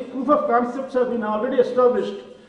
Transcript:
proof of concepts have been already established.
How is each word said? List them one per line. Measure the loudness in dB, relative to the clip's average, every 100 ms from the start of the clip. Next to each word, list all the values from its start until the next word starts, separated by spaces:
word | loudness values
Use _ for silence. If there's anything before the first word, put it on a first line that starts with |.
proof | -6 -4 2
of | 2 4
concepts | 2 0 -6 -4
have | -2 0
been | -2
already | -2 -2 -2 0
established. | 2 4 2 2 -2 -8 -16 -20